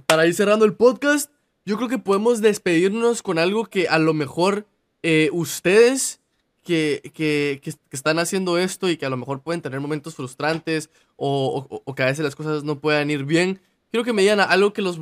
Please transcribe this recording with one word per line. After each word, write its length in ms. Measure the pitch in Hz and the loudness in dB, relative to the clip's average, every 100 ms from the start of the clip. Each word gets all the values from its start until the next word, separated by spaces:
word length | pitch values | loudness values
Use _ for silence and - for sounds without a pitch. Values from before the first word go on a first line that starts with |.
| - | 0
para 200 | 160 170 | 4 4
ir 80 | |
cerrando 300 | 170 202 214 | 2 2 4
el 100 | 214 | 4
podcast, 560 | - 233 220 285 294 - _ _ _ | 4 2 4 0 0 -2 _ _ _
yo 120 | 180 208 | -6 -4
creo 120 | 240 | -2
que 100 | 240 | -4
podemos 420 | 190 196 226 233 | 0 0 2 2
despedirnos 840 | 214 196 185 165 190 220 233 226 | 2 2 0 2 2 2 0 0
con 160 | - 165 | -2 0
algo 280 | 175 214 226 | 0 0 -4
que 220 | 196 151 | -2 2
a 100 | 160 | 2
lo 160 | 156 | 2
mejor, 520 | 156 135 - 185 196 - _ _ _ | 0 -4 -2 0 0 -6 _ _ _
eh, 280 | 170 156 156 | 0 2 2
ustedes 880 | 170 160 - 175 208 240 269 - - _ _ _ _ | 0 -4 -4 2 6 6 2 -4 -10 _ _ _ _
que, 360 | - 165 156 143 - | -4 -2 0 -4 -8
que, 460 | - 156 147 143 139 | -6 -2 0 -2 -4
que, 100 | - | -10
que 240 | - _ 139 | -14 _ -6
están 220 | 151 160 | -2 -2
haciendo 400 | 170 196 180 170 | -2 -2 -2 0
esto 320 | 185 - 190 | -2 -2 -4
y 60 | 160 | -2
que 80 | 139 | -4
a 40 | |
lo 60 | 127 | -6
mejor 240 | 123 135 | -6 -8
pueden 200 | 156 170 | -6 -6
tener 180 | 151 135 | -6 -8
momentos 340 | 143 151 160 | -6 -6 -8
frustrantes 760 | - 127 - 147 160 165 160 151 _ _ - | -12 -12 -6 -4 -2 -2 -4 -6 _ _ -6
o, 500 | 139 139 135 135 135 | -2 0 -2 -4 -8
o, 120 | - | -12
o 100 | - | -10
que 80 | 131 | -2
a 40 | 131 | 0
veces 160 | 143 | 0
las 120 | 147 131 | -4 -4
cosas 260 | 156 151 | -6 -4
no 160 | 147 139 | -4 -4
puedan 300 | 151 151 147 | 0 0 0
ir 140 | 147 | -2
bien, 360 | 139 160 185 190 _ _ _ | 0 0 0 -4 _ _ _
quiero 140 | 226 | -4
que 80 | 240 | 0
me 80 | 214 | 2
digan 180 | 196 208 | 4 4
algo 320 | 185 180 202 | 4 4 2
que 80 | 214 | 0
los, 160 | 190 165 | -6 -6